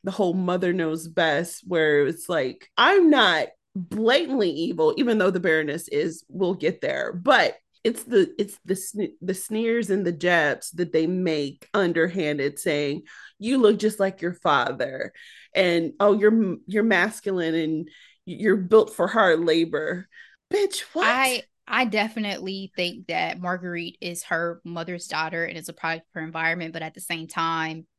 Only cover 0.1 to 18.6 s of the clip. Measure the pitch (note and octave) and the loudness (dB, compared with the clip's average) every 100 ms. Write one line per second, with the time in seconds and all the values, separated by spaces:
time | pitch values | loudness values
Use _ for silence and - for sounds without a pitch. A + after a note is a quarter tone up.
0.1 | F#3 F#3 F3+ F3+ F3+ F3+ F3+ E3 D#3+ E3 | 0 0 0 0 0 0 0 -2 -4 -4
1.1 | D#3+ E3 D3+ E3+ - - E3+ D#3 D3 D3 | 0 2 0 -2 -10 -2 2 4 4 2
2.1 | E3 - E3 C3 - - - C4 G4 E4 | -2 -4 -2 -2 -6 -6 2 6 8 8
3.1 | C#4+ G3+ D#3+ - - _ G3 E3+ G3+ A3+ | 6 6 4 -2 -8 _ -10 -6 0 2
4.1 | C#4 D#4 C4+ F#3+ D3 E3+ E3 D#3 - B3 | 2 2 0 0 0 -4 2 2 2 0
5.1 | A3 F#3 F3+ E3+ D#3+ D3+ D3+ - C#3+ D#3+ | 2 2 2 2 0 0 -6 -4 -2 -2
6.1 | D#3+ _ F3+ F3+ F3 D3+ - C#3 C3+ - | -6 _ -2 -2 0 -2 -2 -4 -4 -6
7.1 | F3+ G#3 B3 D#3 - _ _ A3+ A3+ - | -2 2 4 4 -2 _ _ -4 -4 0
8.1 | A#3 F3 - G3+ - - F#3+ - G#3 G3 | 2 2 0 -6 -6 -6 -6 -6 -6 -6
9.1 | - F3+ F#3 - G#3+ A3+ A#3 G3 F#3+ F3+ | -6 -8 -6 -6 -4 0 -2 0 -2 -2
10.1 | E3 F3 E3+ D3 B2+ - E3 E3+ D#3+ D#3+ | -2 2 2 2 -2 -8 -6 -2 0 0
11.1 | F3+ F3+ D#3 C#3+ - - - F3 A#3+ A3 | 0 0 -2 -4 -8 -4 0 0 2 0
12.1 | F3+ D3+ D3 C#3 C#3+ F3+ D3 D3 D3 - | 0 -2 0 -2 -2 -2 0 -2 -4 -10
13.1 | - - _ G#3+ C4+ G#3+ G#3+ G#3+ G#3 F#3+ | -20 -20 _ -2 4 4 4 0 0 -2
14.1 | F#3+ F3 F3+ F3 C#3+ A#2+ - B2 C3 - | -2 -8 -2 2 2 0 -2 -6 -6 -10
15.1 | - - - - - F3+ E3+ E3 - G#3 | -12 -20 -20 -6 0 2 2 -2 2 2
16.1 | G#3 G#3 A3+ G3 E3 - G#3 A3+ G3 G#3 | 6 4 4 0 -4 -4 0 2 2 2
17.1 | - G3+ F#3 E3 D#3+ D#3+ D#3 F3 - - | -2 -6 -2 -2 -2 -2 -4 -6 -16 -20
18.1 | _ - E3 G#3+ G3+ | _ -16 -2 2 2